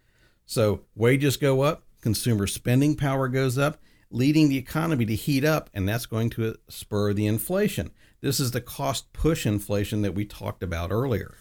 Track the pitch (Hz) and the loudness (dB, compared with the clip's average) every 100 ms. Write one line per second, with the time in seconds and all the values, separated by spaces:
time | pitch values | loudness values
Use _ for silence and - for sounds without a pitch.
0 | _ _ _ _ - - 107 98 - - | _ _ _ _ -6 0 2 0 -6 0
1 | 113 135 143 123 143 131 143 170 _ _ | 4 4 2 0 2 2 0 -2 _ _
2 | 123 104 123 107 98 - - 123 147 151 | -2 0 2 2 0 -2 0 4 4 2
3 | 143 135 131 131 135 120 143 156 - _ | 0 0 0 0 0 0 0 -2 -12 _
4 | _ 117 135 156 151 135 120 156 165 147 | _ 0 2 6 4 4 -2 -4 0 0
5 | 110 107 - 139 147 156 - 101 98 113 | 0 -2 0 0 2 0 -2 -4 -2 -2
6 | - 113 117 113 113 - - - - 104 | -4 -2 -2 -2 -6 -6 -14 -18 -6 -2
7 | 104 101 104 110 - 185 208 - - - | 0 2 0 0 0 0 0 -2 -8 -10
8 | _ _ 143 139 131 123 - - 139 131 | _ _ -4 -2 -2 -4 -8 -6 -4 -4
9 | - - 151 160 127 104 - 104 101 110 | -8 -2 0 2 0 -2 -2 -2 -2 -2
10 | 101 87 107 - 107 - 92 82 85 104 | -2 -4 -8 -8 -10 -8 -6 -6 -4 -2
11 | 135 101 - - | 0 -2 -4 -14